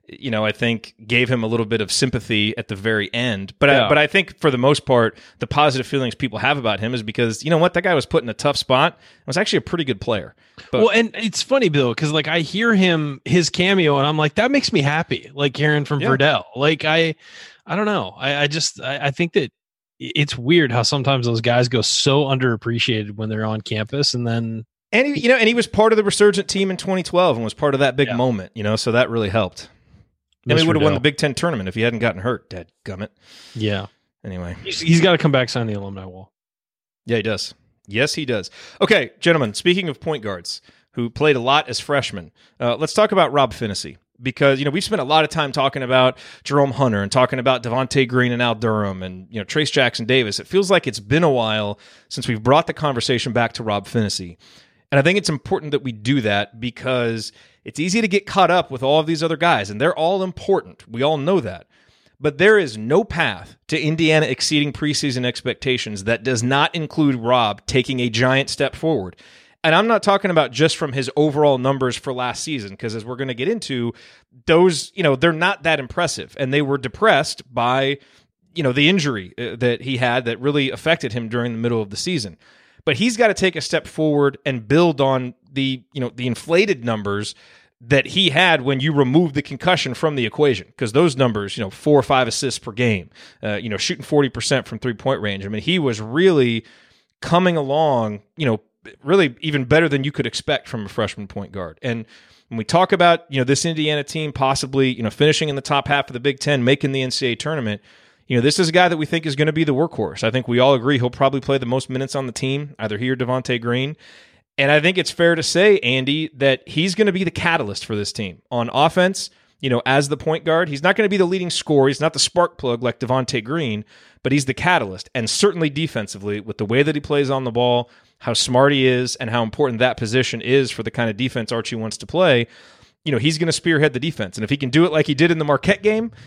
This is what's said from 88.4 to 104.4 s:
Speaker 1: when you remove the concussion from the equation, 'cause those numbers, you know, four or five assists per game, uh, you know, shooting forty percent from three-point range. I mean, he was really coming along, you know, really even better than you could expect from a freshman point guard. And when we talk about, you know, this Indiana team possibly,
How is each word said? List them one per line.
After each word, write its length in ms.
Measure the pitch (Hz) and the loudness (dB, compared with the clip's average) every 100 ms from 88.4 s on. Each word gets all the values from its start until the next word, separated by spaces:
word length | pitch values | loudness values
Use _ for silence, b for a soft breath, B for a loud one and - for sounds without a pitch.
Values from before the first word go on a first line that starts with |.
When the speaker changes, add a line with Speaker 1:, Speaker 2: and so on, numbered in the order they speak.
| 180 160 | 4 2
Speaker 1:
when 180 | 127 135 | 0 -2
you 140 | 139 | 0
remove 400 | 143 131 143 175 | 2 4 4 2
the 80 | 139 | -2
concussion 540 | - 135 175 180 135 123 | -8 -4 0 0 -2 -2
from 200 | 160 147 | -2 -2
the 120 | 151 | -2
equation, 400 | - 151 107 - - | 2 2 2 -4 -8
'cause 140 | 120 | -2
those 260 | 120 170 131 | 2 2 2
numbers, 400 | 127 107 101 - | 0 0 -6 -6
you 60 | |
know, 80 | 98 | -8
four 260 | - - 147 | -4 4 4
or 60 | |
five 240 | - 135 120 | 4 2 2
assists 320 | - 139 - | -2 -4 -6
per 120 | - | -10
game, 380 | 104 123 101 78 B B B | -2 0 0 -4 B B B
uh, 140 | 107 104 | -6 -6
you 140 | 113 | -6
know, 80 | 101 | -4
shooting 260 | - 117 | -4 -6
forty 260 | - 147 139 | 0 2 2
percent 380 | 117 - 135 - | -2 -2 -2 -2
from 100 | 113 | -8
three-point 420 | 127 107 131 123 | -8 -4 -4 -2
range. 240 | 104 98 98 | -4 -6 -6
I 20 | |
mean, 140 | 107 | -6
he 160 | 104 180 | -2 0
was 200 | 143 107 | 0 -2
really 640 | 110 135 185 160 123 113 b b b b b _ | -4 2 4 4 4 0 b b b b b _
coming 340 | - 170 185 170 | -2 2 2 0
along, 640 | 135 143 156 127 110 104 - - | -2 0 2 0 -2 -6 -14 -6
you 80 | 143 | -2
know, 160 | 110 - _ - - | -2 -6 _ -20 -12
really 320 | 139 190 156 117 | 0 2 2 0
even 260 | - 143 123 | -4 -4 2
better 240 | 151 165 | 2 4
than 140 | 139 | 0
you 80 | 135 | -2
could 160 | 147 123 | -4 -6
expect 400 | - - 143 - | -6 -4 -4 -4
from 180 | 117 101 | -10 -8
a 40 | |
freshman 360 | - 104 - 101 | -4 -4 -6 -12
point 260 | - 98 | -12 -12
guard. 280 | 98 87 78 | -10 -12 -8
And 240 | 127 117 110 b b b b | -6 -6 -8 b b b b
when 80 | 117 | -8
we 40 | |
talk 280 | 110 170 185 | 0 2 4
about, 340 | 202 175 170 - | 4 6 4 0
you 100 | 135 | -2
know, 40 | |
this 220 | 123 139 170 | 2 2 0
Indiana 380 | 156 151 151 | -2 -2 -2
team 280 | 143 160 151 | -4 -6 -8
possibly, 640 | 135 | -2